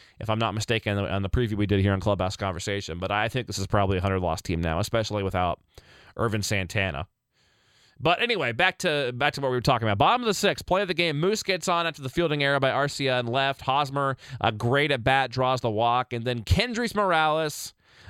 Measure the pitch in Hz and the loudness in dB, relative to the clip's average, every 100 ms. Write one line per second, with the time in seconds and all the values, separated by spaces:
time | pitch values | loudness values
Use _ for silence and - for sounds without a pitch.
0 | - - 107 110 113 104 104 113 107 101 | -20 -12 -4 -2 0 -2 -2 -2 0 -2
1 | 101 95 98 - 120 104 104 101 98 95 | 0 -2 -2 -2 0 0 2 4 4 2
2 | 104 98 92 - 98 87 - 101 - 85 | 2 0 0 -2 -6 -4 -4 -6 -6 -6
3 | 92 101 113 127 117 95 98 104 98 95 | -4 -2 -2 -4 -6 -6 -2 0 2 2
4 | 98 92 90 80 - 85 82 80 104 117 | 0 0 -2 -4 -2 -2 0 -2 -2 -2
5 | 107 104 98 90 90 - _ - - - | -2 -2 -2 -2 -2 -4 _ -20 -20 -20
6 | - - 117 104 98 101 92 104 95 69 | -16 -6 -4 -2 -2 -2 -2 -2 -4 -4
7 | 95 _ _ _ _ _ _ _ _ - | -10 _ _ _ _ _ _ _ _ -4
8 | 127 175 233 214 131 113 180 - 180 147 | 0 2 2 0 0 2 0 2 -2 0
9 | 127 123 143 143 135 127 117 123 113 101 | -2 0 0 0 -2 2 4 4 4 4
10 | 156 240 240 190 202 151 - 185 202 165 | 4 4 2 0 0 0 0 0 0 0
11 | 170 143 175 214 - 185 170 170 165 151 | 0 2 0 0 -2 -2 0 0 0 -4
12 | 131 165 170 147 139 139 135 120 139 - | -6 -2 0 2 2 2 2 2 -2 -2
13 | 135 127 120 127 135 139 - 139 143 139 | -2 0 0 0 0 -2 0 0 0 -2
14 | 139 131 - 127 104 107 117 135 147 135 | -2 -4 -8 -4 -2 0 2 2 2 2
15 | 113 135 131 120 131 127 120 107 117 120 | 2 2 2 0 0 2 0 0 2 2
16 | 127 120 117 120 104 - 240 226 233 208 | 0 -4 -4 -4 0 2 2 0 -2 0
17 | 202 165 156 156 156 - - - _ - | 2 4 4 2 -2 -6 -12 -16 _ -20
18 | - | -12